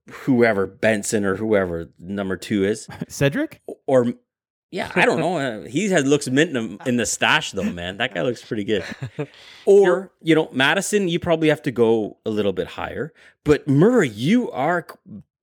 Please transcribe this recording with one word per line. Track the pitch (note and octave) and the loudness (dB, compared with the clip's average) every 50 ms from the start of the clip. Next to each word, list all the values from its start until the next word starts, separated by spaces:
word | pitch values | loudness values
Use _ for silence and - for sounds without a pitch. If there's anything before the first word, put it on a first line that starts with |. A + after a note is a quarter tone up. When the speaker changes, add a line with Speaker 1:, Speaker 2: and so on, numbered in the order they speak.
| _ - | _ -20
Speaker 1:
whoever, | - - - C#3+ C3 A#2+ A#2 A2+ G#2 G2 F#2+ | -20 -6 -2 2 4 4 4 4 4 2 -2
Benson | F#2+ - - - A2 A2 G#2 G2+ - A#2 G#2 G2+ | -4 -4 -2 0 0 0 0 -2 -2 -2 -2 0
or | G2 F#2+ | 0 -2
whoever | F#2+ A2 A2 G#2+ G2 F#2+ F2+ E2+ E2 E2 - _ | -2 0 0 2 2 0 0 -4 -6 -8 -10 _
number | _ E2+ F2+ G2+ G2+ G2 F#2+ F#2 | _ -12 -8 -6 -6 -4 -4 -6
two | F2 - - A2+ G2+ F#2+ | -6 -4 -2 0 0 2
is. | G2+ A2 - - - - | 0 0 -4 -8 -14 -12
Speaker 2:
<laughs> | - - | -12 -12
Cedric? | - - - C#3+ C#3 D#3 C4+ D#4 - - - _ - - - _ | -10 -4 -2 -2 -2 0 -2 -6 -6 -8 -14 _ -20 -20 -10 _
Speaker 1:
Or, | - C3+ B2+ A#2+ A#2+ A#3+ - _ _ _ _ _ _ _ _ _ _ | 2 2 4 2 2 -2 -6 _ _ _ _ _ _ _ _ _ _
yeah, | - F#3 - - - | -10 -8 -8 -4 0
I | F3+ A#3 | 2 2
don't | C4 - - | 2 2 2
know. | C#3+ E3+ F#3 | 0 -2 -2
Uh, | D3+ C#3 B2+ A2 G#2 - | -2 -4 -4 -6 -8 -10
he | - A#2 E3 G#3+ G3+ | -6 -4 -2 0 2
has, | F#3 D#3+ C3+ | 2 2 2
looks | C3+ D3 C#3 - | 2 2 2 0
mint | C#3 B2+ C#3+ E3+ F3+ C#3 | 0 2 2 2 2 0
in, | A#2+ A2+ F#2 G2+ F#2+ - | -4 -6 -6 -10 -8 -4
in | C3 A#2+ | -2 0
the | A#2+ G#2+ | 0 0
stash, | - - - A#2 A2 C#3 D#3 D3+ - - | -2 -2 0 2 2 2 2 0 -4 -6
though, | F#2 - | -6 -4
man. | - - F2 F2 F2+ G2 | -4 -6 -6 -8 -8 -6
That | G2 A#2+ B2 - | -6 -6 -4 -4
guy | F2 E2 | -4 -4
looks | C3 - - - | -4 -4 -6 -8
pretty | - B2 G#2+ G2 | -8 -6 -6 -4
good. | F#2+ G#2+ F#2 - - - - C3 A2+ - | -2 -2 -2 -4 -6 -12 -12 -14 -12 -10
Speaker 3:
<laughs> | - C#3+ - - - - - - - - | -10 -10 -10 -12 -20 -20 -20 -20 -4 2
Speaker 1:
Or, | - G3 G3+ G3 | 6 6 6 6
Speaker 3:
You're | F3+ F3 F#3 F#3+ - _ _ | 6 4 0 -2 -8 _ _
Speaker 1:
you | D#3+ D#3+ D#3+ | 0 2 2
know, | D#3 D#3 - | 2 2 0
Madison, | - C3 C3+ C#3+ E3 G3 F3 - G#3 G#3 G3 | 0 0 2 2 2 0 0 0 0 0 0
you | E3+ E3+ E3 | 0 -2 -2
probably | - F3+ E3 D#3+ D#3+ D3+ | -2 -2 0 2 2 2
have | D3 - - | 0 0 -2
to | C#3+ | -4
go | A2 A#2+ A#2 A2+ A#2 A2 G#2 - - _ - | 0 2 2 2 2 2 -2 -4 -8 _ -8
a | A2 | -4
little | G#2+ G#2+ G2+ G2+ F#2 | -2 -2 -2 -2 -2
bit | F#2 E2 | -4 -6
higher. | - - F2 E2 D#2 D#2+ G2 C3 D#3 - _ - - _ _ - | -8 -8 -10 -10 -8 -8 -10 -10 -10 -14 _ -20 -20 _ _ 0
But | D3 D3 B2+ - | 2 2 2 2
Murray, | D3+ C3+ C#3+ F3 A#3 B3+ A#3+ E3+ B2 | 2 4 6 6 6 6 4 2 2
you | G2+ G#2 B2 D#3+ A3+ B3 A3+ - | 0 -2 0 2 2 2 2 0
are | - - C3+ D#3+ F3+ E3+ - - | -4 -4 -2 -2 -2 -2 -4 -8
c-, | - - _ F#3+ G#3+ - - _ _ _ | -16 -20 _ -20 -20 -20 -20 _ _ _